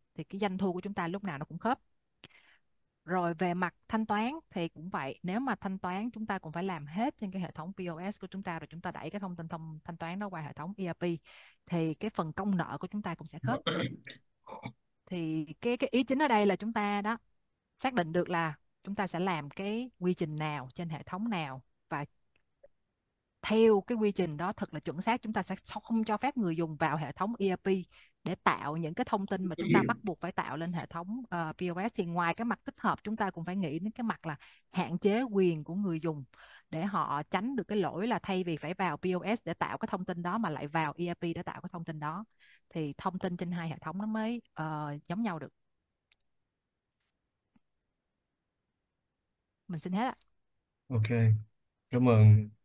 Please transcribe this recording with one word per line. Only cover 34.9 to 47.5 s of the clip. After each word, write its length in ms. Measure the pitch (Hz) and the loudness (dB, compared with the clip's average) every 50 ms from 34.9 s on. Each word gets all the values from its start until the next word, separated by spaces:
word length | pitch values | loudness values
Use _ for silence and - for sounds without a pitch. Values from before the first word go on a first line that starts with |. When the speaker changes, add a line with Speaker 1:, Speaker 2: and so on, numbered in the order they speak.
| 170 175 | 0 2
Speaker 1:
chế 240 | - 202 202 233 | 4 4 4 4
quyền 420 | 269 233 202 196 185 175 165 151 147 | 2 2 4 4 4 4 4 2 -2
của 100 | - 165 | -4 -2
người 260 | 196 202 185 165 160 | 0 0 0 0 0
dùng 240 | 156 170 156 143 131 - - - - - - - - _ | 0 -2 -2 -2 -6 -12 -16 -20 -20 -20 -20 -20 -12 _
để 140 | - 160 175 | -4 -2 -2
họ 380 | 202 196 170 143 - 139 147 | 0 0 0 0 0 -2 -2
tránh 340 | 151 - - 185 202 254 277 | 0 0 0 0 0 0 -2
được 80 | 233 175 | -2 -2
cái 140 | - 208 214 | 0 0 0
lỗi 280 | 180 139 113 165 202 | 0 0 0 -2 0
là 120 | 247 220 - | 0 0 -2
thay 220 | - - 190 185 185 | 0 0 0 0 0
vì 120 | 170 160 | 0 -2
phải 180 | 147 - 151 180 | -2 -4 -4 -2
vào 220 | - 196 170 147 | -2 -2 -2 -2
P 60 | - | 0
O 320 | - 185 180 180 - 185 226 | 0 0 0 0 0 -2 -2
S 40 | - - | -2 -2
để 100 | - - | -4 -4
tạo 240 | - - - 107 - | -2 -2 -2 -2 -4
cái 100 | 220 - | -4 -4
thông 140 | - 185 185 | -4 -4 -4
tin 180 | - 175 170 | -4 -4 -4
đó 160 | 170 175 185 233 | -4 -2 -2 0
mà 120 | 220 170 | 0 -2
lại 180 | 151 - - 143 | -2 -4 -4 -2
vào 240 | 147 165 156 147 143 | 0 0 0 0 -2
E 80 | - 175 | -2 -4
R 140 | 170 170 - | -4 -4 -2
P 40 | |
để 200 | - 170 165 170 | -4 -4 -4 -4
tạo 180 | 180 - - 170 | -6 -8 -8 -8
cái 80 | - 180 | -10 -10
thông 120 | - 170 170 | -8 -8 -8
tin 160 | - 156 151 | -8 -6 -6
đó. 240 | 147 151 160 190 226 - _ _ - - - _ _ _ | -6 -6 -6 -6 -10 -12 _ _ -20 -20 -20 _ _ _
Thì 240 | - 165 156 143 143 - | -6 -4 -4 -4 -4 -4
thông 200 | - 190 175 185 | -4 -4 -4 -2
tin 180 | - 185 175 | -2 -4 -4
trên 160 | 175 180 175 | -4 -4 -4
hai 160 | 180 170 165 160 | -4 -4 -4 -6
hệ 80 | 135 - | -6 -6
thống 180 | - 160 160 190 | -8 -8 -6 -4
nó 80 | 214 | -4
mới, 360 | 220 220 220 220 226 240 240 - _ - | -2 -2 -2 -2 -2 -4 -6 -8 _ -8
ờ, 420 | - 156 156 156 151 151 147 147 147 - - | -6 -4 -4 -4 -4 -4 -6 -6 -8 -8 -6
giống 140 | 175 208 | -4 -2
nhau 160 | 233 208 170 156 | -2 -2 -2 -4
được. 140 | 139 - - _ _ _ _ _ _ _ _ _ _ _ _ _ _ _ _ _ _ _ _ _ _ _ _ _ _ _ _ _ _ _ _ _ _ _ _ _ _ _ | -8 -10 -14 _ _ _ _ _ _ _ _ _ _ _ _ _ _ _ _ _ _ _ _ _ _ _ _ _ _ _ _ _ _ _ _ _ _ _ _ _ _ _